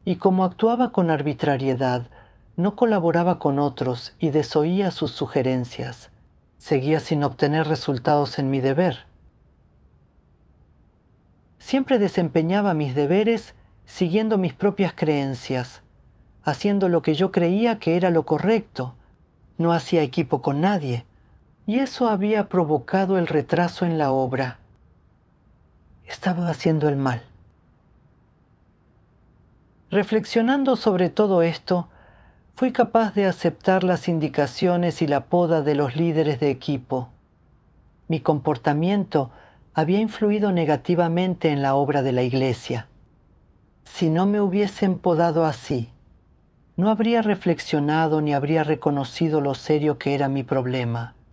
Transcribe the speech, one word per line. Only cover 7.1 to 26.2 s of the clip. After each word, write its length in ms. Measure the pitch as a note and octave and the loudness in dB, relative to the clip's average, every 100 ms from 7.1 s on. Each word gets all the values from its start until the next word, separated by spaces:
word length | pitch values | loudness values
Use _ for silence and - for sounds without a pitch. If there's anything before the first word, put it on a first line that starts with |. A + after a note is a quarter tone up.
| D3+ | -2
obtener 420 | C#3+ - D3 D#3 D#3 | -2 0 0 2 0
resultados 720 | D3+ - C3 - D3 C#3 - | -2 -2 -2 2 2 2 -2
en 100 | C3+ | -2
mi 120 | C3+ | 0
deber. 440 | C3 D3 F3+ A#2 - _ _ _ _ _ _ _ _ _ _ _ _ _ _ _ _ _ _ _ _ _ _ _ _ _ | 0 2 0 -2 -14 _ _ _ _ _ _ _ _ _ _ _ _ _ _ _ _ _ _ _ _ _ _ _ _ _
Siempre 400 | - C4 C4 B3+ | -4 -2 0 2
desempeñaba 760 | G3 F#3+ E3 E3 D#3+ G3 G3+ | 2 0 0 0 0 0 0
mis 220 | D#3+ D3 | 0 -2
deberes 600 | B2+ C#3+ F#3 G#3+ A3+ - - _ _ | 0 2 2 2 0 -4 -20 _ _
siguiendo 540 | - - F3 F#3+ A3 G#3+ | -20 -4 0 0 2 0
mis 160 | F3+ | 0
propias 400 | - G3+ G3+ F#3 | 0 -2 0 -2
creencias, 880 | - D#3 D3 C#3 B2+ - C3 B2 - _ _ _ _ _ _ | 0 0 0 0 -6 -4 -4 -4 -12 _ _ _ _ _ _
haciendo 460 | - D3 G3+ G3+ F#3+ | -4 -2 0 2 2
lo 140 | E3+ | 2
que 100 | - | 2
yo 180 | D3+ F#3 | 0 0
creía 460 | F#3+ E3+ G3 A#3 A3 | 2 0 2 0 0
que 200 | - C4 | 0 2
era 100 | F#3+ | 2
lo 160 | E3 | 2
correcto. 680 | D#3 D#3 F3+ A3+ A3 - B2+ - - _ _ _ _ - | 2 0 2 0 -2 -8 -10 -10 -20 _ _ _ _ -2
No 160 | E3 | 0
hacía 260 | E3+ - E3+ | 0 2 0
equipo 400 | D3 C#3+ D3 C#3 | 0 -2 -2 -2
con 220 | C3+ C#3+ | -2 0
nadie, 420 | F3+ G3+ C#3 A#2+ - _ _ _ _ _ - | 0 0 -2 -6 -6 _ _ _ _ _ -4
y 140 | A#3 | -2
eso 280 | C4+ - A#3+ | -2 -2 0
había 400 | G3+ G#3 G#3+ G3+ | 0 0 0 0
provocado 680 | F#3 D#3 D3+ - F#3 F#3+ F#3+ | 0 2 0 0 0 2 0
el 80 | E3 | 2
retraso 580 | D#3 C#3+ E3 F3 - | 0 0 0 0 0
en 140 | F3 D#3+ | -2 0
la 120 | C#3+ | 0
obra. 480 | C3+ C3 B2+ B2+ - _ _ _ _ _ _ _ _ _ _ _ _ _ - - | 2 0 -2 -4 -8 _ _ _ _ _ _ _ _ _ _ _ _ _ -20 -16
Estaba 420 | - | -4